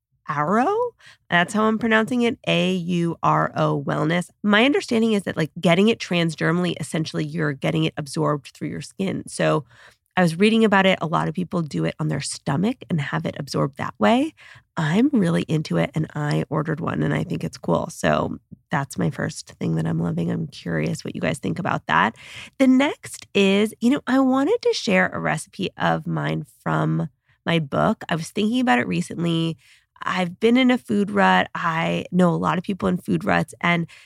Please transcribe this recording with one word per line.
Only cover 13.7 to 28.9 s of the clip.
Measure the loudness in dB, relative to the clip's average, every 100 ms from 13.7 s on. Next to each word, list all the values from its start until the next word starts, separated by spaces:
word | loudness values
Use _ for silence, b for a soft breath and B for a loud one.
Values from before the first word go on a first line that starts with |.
| -4
that | -10 0
way. | 2 2 0 -6 B B _ -4
I'm | 0 2 4
really | 2 2 0
into | 0 -2 -2 -2
it, | -2
and | -2 -4
I | -4 -2 -2 -2
ordered | -4 -4 -4
one, | -4 -2
and | -2
I | -2
think | -4 -6
it's | -8 -8
cool. | -2 -2 -2
So | -2 0 2 0 -6 _ -20 _
that's | -4 -4 -2
my | -4
first | -2 -6 -8 -16 -8
thing | -4 -2
that | -2
I'm | -2
loving. | -2 -2 -4
I'm | -4 -6
curious | -10 -6 -4 -4 -6
what | -8 -4
you |
guys | -4 -4
think | -4 -4
about | -4 -4 0
that. | 2 2 -2 B B B _
The | 4
next | 4 2 -2 -12 -16 -4
is, | 2 4 4 2 0
you | 0
know, | 0 2
I | 2
wanted | 4 2 2 2
to | 0
share | 0 2 2 2
a | -2
recipe | -2 -4 -6 -8 -8 -2
of | 0 0 -2
mine | -4 -2 -4 -8 _
from | -4 0 0 -2 -4 -10 _ _
my | -2 -2
book. | 0 0 2 0 -4
I |
was | -6 -6
thinking | -2 0 0
about | 2 0
it |
recently. | 0